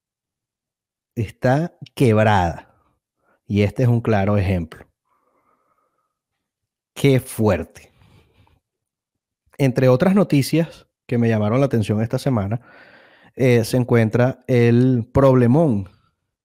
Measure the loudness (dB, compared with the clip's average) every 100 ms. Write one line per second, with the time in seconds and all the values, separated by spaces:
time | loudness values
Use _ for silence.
0 | _ _ _ _ _ _ _ _ _ _
1 | _ -8 -8 -4 -2 -2 -4 -10 -14 0
2 | 2 4 2 2 0 -6 -18 _ _ _
3 | _ _ _ _ -4 -2 -2 0 -2 0
4 | 0 -2 0 -2 -2 -4 -6 -14 -20 _
5 | _ _ _ _ _ _ _ _ _ _
6 | _ _ _ _ _ _ _ _ _ -2
7 | 0 0 -2 -2 -2 -2 -6 -16 -20 _
8 | _ _ _ _ _ _ _ _ _ _
9 | _ _ _ _ _ -4 -2 0 2 2
10 | 2 2 2 0 0 -2 -4 -8 _ _
11 | -6 -2 0 0 0 0 0 -2 -2 -2
12 | -4 -4 -2 -2 -4 -6 -10 -20 -20 -20
13 | _ _ _ -2 2 2 0 -2 0 0
14 | 2 0 -2 -4 -2 0 2 2 2 0
15 | -2 2 4 4 4 2 0 -2 -8 _
16 | _ _ _ _